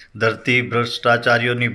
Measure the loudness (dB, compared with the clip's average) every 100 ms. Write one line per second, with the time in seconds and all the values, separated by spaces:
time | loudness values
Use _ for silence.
0 | -20 -2 -2 0 0 0 0 -2 -4 -2
1 | 0 2 2 2 0 -2 -2